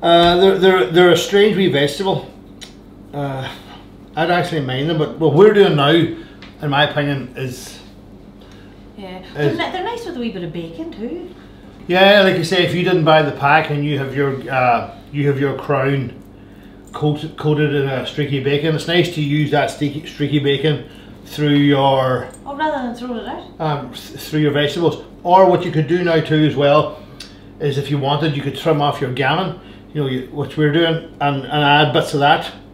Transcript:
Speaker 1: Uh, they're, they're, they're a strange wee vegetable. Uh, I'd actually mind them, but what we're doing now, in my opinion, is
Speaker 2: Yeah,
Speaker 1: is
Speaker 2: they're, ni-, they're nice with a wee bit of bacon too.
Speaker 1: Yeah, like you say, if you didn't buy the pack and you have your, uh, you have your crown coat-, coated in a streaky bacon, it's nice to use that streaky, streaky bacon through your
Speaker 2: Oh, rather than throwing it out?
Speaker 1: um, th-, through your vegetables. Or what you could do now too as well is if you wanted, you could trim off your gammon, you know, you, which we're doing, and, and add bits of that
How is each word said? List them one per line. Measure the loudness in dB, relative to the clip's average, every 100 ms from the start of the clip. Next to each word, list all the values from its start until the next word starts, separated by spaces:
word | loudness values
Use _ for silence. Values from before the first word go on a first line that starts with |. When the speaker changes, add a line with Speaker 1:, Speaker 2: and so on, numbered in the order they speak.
Speaker 1:
Uh, | 4 6 6 6
they're, | 4 4
they're, | 4 4 2
they're | 4 6
a | 4
strange | 2 4 4 4
wee | 0
vegetable. | 2 -2 -2 -4 -4 -6 -20 -20 -20 -20 -20 -20 -20 -14
Uh, | -8 -8 -8 -10 -12 -20 -20 -20 -20 -14
I'd | -4 0
actually | 0 0 -4
mind | -4 -4 -2
them, | -2
but | -2 0
what | 0
we're | 6 6
doing | 8 4 4
now, | 4
in | 4 2 -4 -14 -20 -20 -10 -4
my | 0 0
opinion, | 0 -4 -4 -8 -10
is | -10 -10 -16 -18 -20 -20 -20 -20 -20 -20 -20 -20 -20 -20 -20 -18
Speaker 2:
Yeah, | -16 -16
Speaker 1:
is | -16
Speaker 2:
they're, | -2 -2 -2 -6
ni-, |
they're | -6
nice | -6 -8 -10
with | -8
a |
wee | -8
bit | -8
of | -10
bacon | -10 -12 -10 -12
too. | -10 -10 -10 -12 -18 -20 -20 -20 -20 -4
Speaker 1:
Yeah, | 4 6 6
like | 4 2
you |
say, | -2 0
if | 0
you | 0
didn't | 0 2
buy | 4 4
the | 4
pack | -2 2 2 2
and | -4
you | -2 -4
have | -4
your, | -2 -2 -2 -4
uh, | 0 2 0 -2 -14 -12
you | -2 -2
have | 0
your | -2 -4
crown | -4 -2 0 -2 -4 -10 -20 -20 -20 -20 -20 -20 -18
coat-, | -4 -2 -2 -6 -6
coated | -2 0 0
in | 0 -2
a | -4 -8
streaky | -6 -4 -2
bacon, | -2 -2 0
it's | -2 -2
nice | 0 0
to | -2
use | -2 0 0
that | 0 -2
streaky, | -2 -6 -6 -14
streaky | -6 -2 0
bacon | 0 0 0 -2 -6 -20 -20 -20
through | -16 -4 2 4
your | 4 4 4 2 0 -2 -6 -14 -14
Speaker 2:
Oh, | -4
rather | -4 -2 -6
than |
throwing | -8 -10 -10
it | -10
out? | -12 -14 -8
Speaker 1:
um, | -4 -4 -6
th-, | -14 -16 -16
through | -6 0
your | 2
vegetables. | 2 -2 0 -2 -2 -14 -10
Or | 2 6 6
what | 4
you | 0
could | -2 0
do | 0
now | 2 0
too | 2 2
as | 2 2
well | 4 4 2 -6 -20 -20 -20 -20 -20 -8
is | -4 -4
if | -4
you | -2
wanted, | 0 0 0 -2
you |
could | -6 -4
trim | 0 0
off | 0 -2
your | -6
gammon, | -2 0 0 -4 -8 -16 -20 -12
you | -6
know, | -4
you, | -4 -6
which | -8 -8 0
we're | 2
doing, | 4 2 0 -6 -4
and, | -2 -2
and | -4
add | 0 4 4 4
bits | 2 0
of | 0
that | 2 2 -2 -14 -20